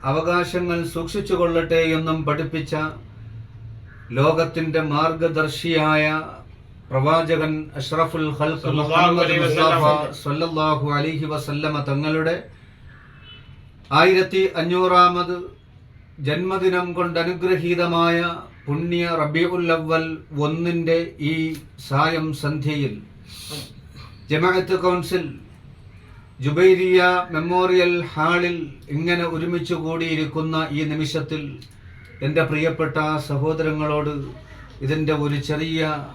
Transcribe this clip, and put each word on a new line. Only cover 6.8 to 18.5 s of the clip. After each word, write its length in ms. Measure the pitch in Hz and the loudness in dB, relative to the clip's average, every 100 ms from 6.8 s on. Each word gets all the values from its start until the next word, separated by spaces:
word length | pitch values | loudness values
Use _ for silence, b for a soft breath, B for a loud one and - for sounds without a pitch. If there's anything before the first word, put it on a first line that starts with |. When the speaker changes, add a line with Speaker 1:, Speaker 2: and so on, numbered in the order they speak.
| - | -4
Speaker 1:
പ്രവാചകൻ 600 | 131 143 160 160 160 156 156 156 143 | 0 4 4 4 2 0 -2 -6 -10
അഷ്റഫുൽ 480 | 131 160 160 160 156 135 | -6 0 0 0 -2 0
ഖൽഖ് 240 | 151 156 | -2 -2
Speaker 2:
സല്ലല്ലാഹു 280 | 131 151 151 | -2 0 2
Speaker 1:
മുഹമ്മദ് 320 | 165 175 175 165 | 4 4 4 2
Speaker 2:
അലൈഹി 160 | 170 165 | 2 2
Speaker 1:
മുസ്തഫ 360 | 160 160 165 | 4 4 6
Speaker 2:
വസല്ലം. 320 | 151 151 151 143 143 | 4 2 0 -6 -4
Speaker 1:
സല്ലല്ലാഹു 600 | 147 165 156 156 147 143 143 | -2 -2 0 2 2 0 0
അലൈഹി 300 | 151 151 151 | 0 -2 -4
വസല്ലമ 500 | 151 143 147 156 151 139 | -4 -4 -4 -2 -2 -2
തങ്ങളുടെ 460 | 139 156 160 160 175 - b b b b - - - - - - - - - - 143 | -2 0 0 0 -2 -6 b b b b -20 -20 -20 -20 -20 -20 -20 -20 -20 -2 4
ആയിരത്തി 440 | 175 185 185 190 190 170 | 6 6 4 2 0 0
അഞ്ഞൂറാമത് 760 | 170 180 180 180 180 180 170 180 185 - - - - - - - 139 | 0 2 4 8 6 6 -2 -4 -8 -18 -20 -20 -20 -20 -20 -8 -2
ജന്മദിനം 600 | 156 185 185 185 180 180 170 | -2 0 2 2 2 -2 -2
കൊണ്ട് 240 | 175 165 | -2 0
അനുഗ്രഹീതമായ 960 | 170 180 180 180 175 175 170 170 170 170 170 165 - | -2 0 0 2 2 0 2 4 4 2 0 -4 -12